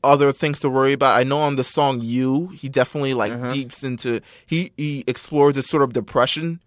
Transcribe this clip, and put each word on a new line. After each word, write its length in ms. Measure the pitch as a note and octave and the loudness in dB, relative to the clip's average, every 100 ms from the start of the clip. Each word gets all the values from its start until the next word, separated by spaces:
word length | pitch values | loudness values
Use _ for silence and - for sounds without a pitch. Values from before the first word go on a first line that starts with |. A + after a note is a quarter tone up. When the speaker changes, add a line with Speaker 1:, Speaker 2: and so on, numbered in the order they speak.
Speaker 1:
other 280 | C#3 C#3+ C#3+ | 6 6 4
things 280 | C3+ D#3 D3 | 2 -2 -2
to 80 | C#3+ | -2
worry 240 | C3 C3+ | 2 2
about. 220 | C#3 C3+ A#2 | 4 4 4
I 40 | |
know 140 | C3+ C#3+ | 2 0
on 160 | D3 C3+ | 0 0
the 80 | |
song 380 | B2+ - C#3+ B2+ | -2 0 0 0
"You," 460 | A2+ B2 C3 C3+ F3+ | -4 -2 0 0 -4
he 220 | F#3 C3+ | -10 -6
definitely, 440 | C3+ B2 D3+ C#3 | -2 -2 -2 -4
like, 200 | B2+ G#2+ | -2 -2
Speaker 2:
Uh-huh. 160 | A#2+ B2 | -4 -6
Speaker 1:
deeps 340 | C#3 B2+ - | -6 -6 -8
into, 380 | C3+ B2 B2+ A#2 _ - _ | -8 -6 -4 -4 _ -20 _
he, 240 | E3 F#3 - | -4 -4 -6
he 280 | D3+ C#3 B2 | -6 -4 -6
explores 480 | B2 - D3+ C#3+ | -6 -4 4 4
this 140 | C3+ C3 | 4 -2
sort 160 | D#3 | 0
of 100 | C3+ | 0
depression. 680 | A#2+ G#2 B2+ B2+ D3+ E3 E3+ | 0 -2 0 0 0 -6 -8